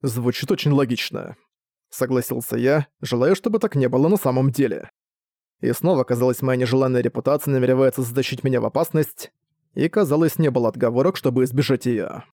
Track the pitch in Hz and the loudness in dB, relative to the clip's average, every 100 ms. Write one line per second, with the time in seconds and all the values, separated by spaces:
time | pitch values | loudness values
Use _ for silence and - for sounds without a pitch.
0 | 139 120 123 117 - 202 151 139 135 120 | -4 -2 -2 -4 -2 -2 2 2 2 -2
1 | - 107 90 - _ _ _ _ _ - | -6 -8 -12 -16 _ _ _ _ _ -6
2 | 123 127 120 123 113 117 127 151 143 _ | 0 0 -2 -6 -6 -2 2 0 -2 _
3 | 131 123 131 190 - 214 214 139 127 127 | -6 0 2 2 0 -2 0 0 0 2
4 | 151 202 139 127 135 127 131 90 - _ | 2 2 2 2 0 2 0 -2 -10 _
5 | _ _ _ _ _ _ - 117 165 165 | _ _ _ _ _ _ -4 0 0 2
6 | 127 120 127 127 131 127 123 131 131 127 | 0 2 0 0 0 0 2 2 2 2
7 | 120 117 113 143 - 135 127 131 135 131 | 0 -2 0 0 0 0 2 4 2 2
8 | 123 123 127 127 135 123 113 135 165 156 | -4 -2 -4 -4 -2 0 -2 -2 -2 0
9 | 151 - - _ _ _ _ - 160 214 | -2 -6 -20 _ _ _ _ -4 -2 0
10 | 180 147 165 - 156 123 117 113 120 120 | 0 2 2 2 0 2 0 0 0 2
11 | 147 190 139 123 127 123 143 - - 117 | 0 0 0 2 0 0 0 0 0 -2
12 | 92 - - | -4 -10 -16